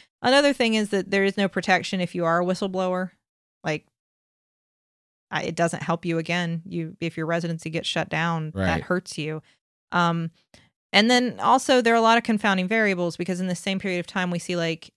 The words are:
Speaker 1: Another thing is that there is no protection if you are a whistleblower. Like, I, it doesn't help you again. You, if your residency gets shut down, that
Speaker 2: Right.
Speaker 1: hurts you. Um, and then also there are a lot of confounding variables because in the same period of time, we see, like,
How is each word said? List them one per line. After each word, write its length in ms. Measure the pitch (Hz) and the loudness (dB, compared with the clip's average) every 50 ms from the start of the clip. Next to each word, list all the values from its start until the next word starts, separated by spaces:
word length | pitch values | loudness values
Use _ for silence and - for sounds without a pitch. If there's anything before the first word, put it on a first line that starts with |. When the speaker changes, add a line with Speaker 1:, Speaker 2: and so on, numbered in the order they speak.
| - _ _ _ | -20 _ _ _
Speaker 1:
Another 300 | - 247 262 277 285 285 | 0 4 4 6 6 4
thing 220 | 269 - 247 226 220 | 4 2 2 2 2
is 160 | 220 208 196 | 0 0 0
that 220 | - 196 - - | -2 -2 -2 0
there 120 | 196 196 196 | 0 2 2
is 140 | 196 190 - | 2 2 0
no 100 | 202 190 | 0 0
protection 540 | - 185 175 - 185 180 185 - - 185 | 0 -2 0 2 2 2 0 -2 -4 -4
if 120 | 180 175 - | -4 -4 -4
you 120 | 180 170 | -2 0
are 160 | 165 165 175 | 0 2 2
a 40 | 180 | 2
whistleblower. 640 | 180 185 - 214 190 185 185 185 185 185 180 185 180 - _ _ _ _ _ _ _ _ _ - | 0 -2 -2 -4 -4 -4 -4 -4 -2 -2 -4 -4 -6 -10 _ _ _ _ _ _ _ _ _ -6
Like, 220 | 160 156 156 - _ _ _ _ _ _ _ _ _ _ _ _ _ _ _ _ _ _ _ _ _ _ _ _ _ _ _ _ - | -6 -6 -6 -8 _ _ _ _ _ _ _ _ _ _ _ _ _ _ _ _ _ _ _ _ _ _ _ _ _ _ _ _ -8
I, 120 | - 156 - | -6 -4 -4
it 120 | - 170 | -4 -2
doesn't 280 | - 170 170 - - 147 | 0 0 0 -2 -2 -4
help 220 | - 170 170 - | -4 -4 -2 -2
you 120 | 175 165 165 | -2 -2 -2
again. 440 | 165 170 170 180 175 165 170 165 165 | -2 -2 -2 -2 -2 -2 -4 -6 -6
You, 320 | 190 175 170 160 160 - - | -8 -8 -6 -6 -8 -8 -6
if 180 | 170 165 - - | -6 -6 -4 -4
your 80 | 160 | -4
residency 440 | 156 170 170 165 165 165 160 - 165 | -2 -2 -2 -2 -2 -4 -6 -6 -6
gets 180 | 156 165 - - | -6 -6 -4 -4
shut 220 | - 170 156 - | -4 -4 -4 -2
down, 420 | - 156 165 170 165 165 156 156 160 | -2 -2 -2 0 -2 -2 -4 -4 -4
that 40 | 98 | -2
Speaker 2:
Right. 240 | 95 180 165 160 - | 0 0 0 0 -2
Speaker 1:
hurts 340 | - 180 180 - - - - | -2 -2 -4 -4 -6 -8 -8
you. 240 | 147 151 156 156 - _ _ _ _ _ _ _ _ - | -6 -6 -6 -8 -10 _ _ _ _ _ _ _ _ -4
Um, 400 | - 175 175 170 170 165 165 165 - _ _ _ _ - _ _ _ _ _ _ - | 0 2 2 2 2 0 -4 -6 -8 _ _ _ _ -20 _ _ _ _ _ _ 2
and 160 | 190 214 233 | 4 4 6
then 300 | 247 247 247 240 233 - | 4 4 2 0 -2 0
also 420 | 95 214 233 269 - - 269 254 | 2 4 4 4 4 4 4 4
there 120 | 233 233 233 | 6 4 4
are 40 | 233 | 4
a 40 | |
lot 160 | 226 226 226 233 | 6 6 4 4
of 60 | 226 | 4
confounding 440 | - 226 202 - 214 196 185 185 185 | 0 0 0 2 0 0 0 0 0
variables 500 | 220 226 220 202 190 175 175 170 160 - | 2 2 2 2 2 0 0 -2 -2 -4
because 220 | 175 175 185 175 | -4 -4 -4 -4
in 60 | 185 185 | -2 -4
the 80 | 180 | -4
same 240 | - - 202 190 190 | -4 -2 -2 -2 -2
period 200 | - 202 180 175 | -2 -2 -2 -4
of 80 | 170 - | -4 -4
time, 240 | - 196 180 180 | -4 -2 -2 -2
we 80 | 175 170 | -2 -4
see, 160 | - - 180 | -4 -4 -2
like, 360 | 175 165 165 165 165 - - _ | -2 -2 -2 -2 -4 -8 -12 _